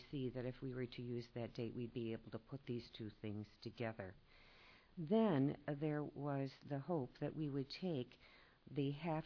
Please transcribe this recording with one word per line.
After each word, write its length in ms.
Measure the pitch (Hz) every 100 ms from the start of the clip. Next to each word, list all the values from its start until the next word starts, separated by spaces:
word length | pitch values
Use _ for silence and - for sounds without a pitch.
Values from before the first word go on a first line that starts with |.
| -
see 220 | 147 127
that 120 | 123 123
if 100 | 123
we 100 | 135
were 140 | 127 123
to 160 | -
use 240 | 123 120 117 120
that 180 | 113
date, 200 | - 117 123
we'd 180 | 120
be 200 | - 113
able 180 | 113 -
to 60 | 113
put 240 | - 135 -
these 200 | 120 117 -
two 120 | 107 -
things 260 | 110 104 104 -
together. 520 | 117 - 113 110 92 - - - - - - - - - 156
Then, 480 | 220 220 143 135 - -
uh, 60 | 143
there 220 | 156 147 147 -
was 340 | 143 139 135 - 123
the 100 | 139
hope 320 | 139 170 123 -
that 160 | 147 -
we 140 | 151
would 200 | 139 131 -
take 360 | 185 147 123 - - - - - -
the 180 | 139 139
half 340 | 147 165 156